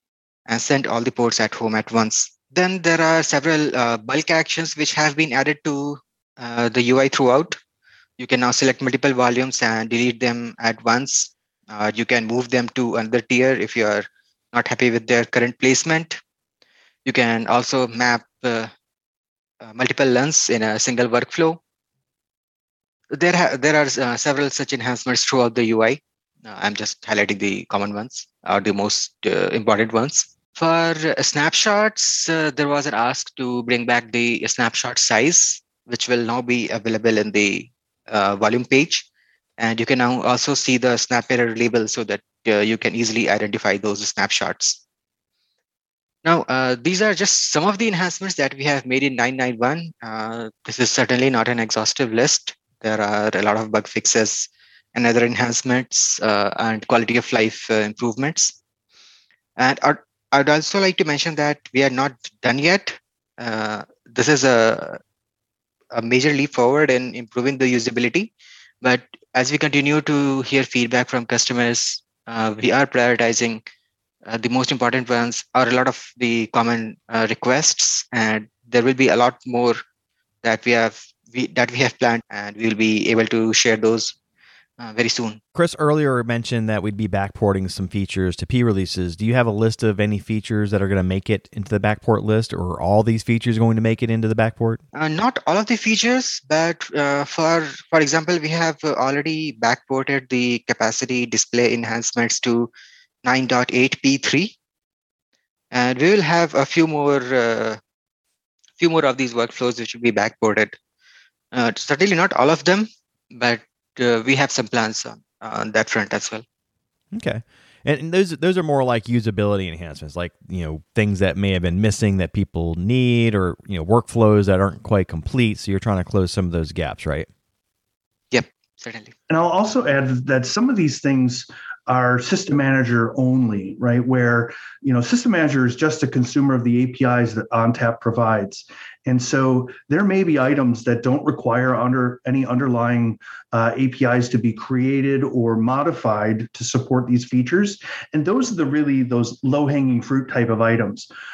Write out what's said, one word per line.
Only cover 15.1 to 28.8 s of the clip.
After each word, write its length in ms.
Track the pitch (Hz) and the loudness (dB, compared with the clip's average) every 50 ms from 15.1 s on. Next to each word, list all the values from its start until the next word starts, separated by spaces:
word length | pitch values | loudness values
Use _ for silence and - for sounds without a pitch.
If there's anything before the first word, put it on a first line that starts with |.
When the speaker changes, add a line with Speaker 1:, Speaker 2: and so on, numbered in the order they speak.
| 123 120 117 | 2 2 2
Speaker 1:
current 340 | - - 123 120 123 120 - | 0 0 0 0 0 0 0
placement. 600 | - 131 131 - - 165 160 160 165 - - - - _ _ _ _ _ _ _ _ _ _ _ _ _ _ _ - | 2 2 2 2 0 0 -2 -2 -2 -6 -10 -14 -16 _ _ _ _ _ _ _ _ _ _ _ _ _ _ _ -6
You 60 | 131 | -2
can 340 | 123 131 123 117 117 113 117 - | 0 2 2 2 2 0 0 2
also 380 | 113 123 123 - - 131 127 117 | 2 2 2 2 0 0 0 0
map, 360 | 113 117 123 123 120 117 - _ _ _ | -2 0 0 2 0 0 -2 _ _ _
uh, 260 | - 123 117 113 110 107 - _ _ _ _ _ _ _ _ _ _ _ _ _ _ _ _ - | -4 -4 -4 -4 -6 -8 -12 _ _ _ _ _ _ _ _ _ _ _ _ _ _ _ _ -20
uh, 120 | 113 113 107 | -20 -12 -6
multiple 320 | 117 127 131 - - 143 | -4 -2 -2 0 2 2
luns 440 | 131 123 123 135 151 156 - - - | 2 4 2 2 0 0 -2 0 0
in 120 | 117 113 | 0 0
a 160 | 110 110 107 110 | 0 -2 -2 -2
single 300 | - 135 123 117 123 117 | -2 -2 0 0 0 0
workflow. 500 | 113 123 135 - - - 165 160 165 165 _ _ _ _ _ _ _ _ _ _ _ _ _ _ _ _ _ _ _ _ _ _ _ _ _ _ _ _ _ - | 0 -2 -2 -2 -2 0 0 0 0 -2 _ _ _ _ _ _ _ _ _ _ _ _ _ _ _ _ _ _ _ _ _ _ _ _ _ _ _ _ _ -12
There 260 | - 139 170 175 170 | -4 0 2 2 4
ha-, 200 | 175 175 - 131 | 4 2 2 2
there 200 | 131 123 151 151 | 2 2 2 4
are, 120 | 151 147 135 - 131 135 | 4 2 2 0 -2 -2
uh, 100 | 123 120 | -2 -2
several 340 | - - 151 139 135 143 139 | -2 -2 -2 0 0 0 -2
such 220 | - - 139 - | -2 -4 -4 -4
enhancements 520 | 143 123 117 123 123 113 - 131 123 113 - | -6 -4 -4 -4 -4 -4 -4 -2 -2 0 0
throughout 300 | - - 131 120 120 113 | 2 2 2 2 2 2
the 100 | 123 120 | 0 2
U 160 | 110 113 110 | 2 4 4
I. 180 | 113 117 135 151 _ _ _ _ _ _ _ _ - | 4 2 2 -2 _ _ _ _ _ _ _ _ -20
Uh, 140 | 107 104 - | -18 -8 -6
I'm 140 | - 208 104 | -4 -4 -4
just 260 | 107 107 - - - | -4 -6 -8 -8 -8
highlighting 360 | - - 110 101 104 98 104 95 | -8 -4 -2 -2 0 -2 -2 -2
the 260 | 104 101 98 98 90 | -2 -4 -4 -4 -6
common 280 | - - 101 101 101 101 | -4 -4 -4 -4 -4 -6
ones 320 | 107 113 131 - - - _ _ _ - | -8 -10 -10 -12 -16 -16 _ _ _ -6
or 140 | 85 95 101 | -2 -2 0
the 140 | 92 104 101 | 0 0 0
most, 400 | 101 | 0